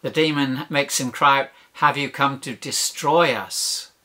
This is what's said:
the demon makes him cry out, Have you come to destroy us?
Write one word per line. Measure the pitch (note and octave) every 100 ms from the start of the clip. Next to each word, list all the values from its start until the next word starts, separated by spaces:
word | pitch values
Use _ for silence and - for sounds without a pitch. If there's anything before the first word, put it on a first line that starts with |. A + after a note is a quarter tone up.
the | C3+
demon | A#2 D#3 D3 C#3 C3 D3+
makes | D3 C#3+ -
him | C3
cry | A#2 C#3+ C#3
out, | C3+ - _
Have | - D3 C#3+
you | C#3
come | - C3+ C3+
to | C#3+
destroy | A2+ C#3+ - - - D3 D#3+ E3
us? | A#2 F#2+ - - - - _